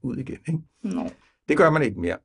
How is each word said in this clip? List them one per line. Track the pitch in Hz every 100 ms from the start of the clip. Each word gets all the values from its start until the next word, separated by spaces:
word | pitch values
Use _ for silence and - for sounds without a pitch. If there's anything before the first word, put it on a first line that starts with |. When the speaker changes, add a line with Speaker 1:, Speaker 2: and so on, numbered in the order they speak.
Speaker 1:
ud | 131 131
igen, | 131 - -
ikke? | 160 - _
Speaker 2:
Nå. | 208 185 - - _ _ -
Speaker 1:
Det | 147
gør | 165
man | 156
ikke | 127 95
mere. | 85 -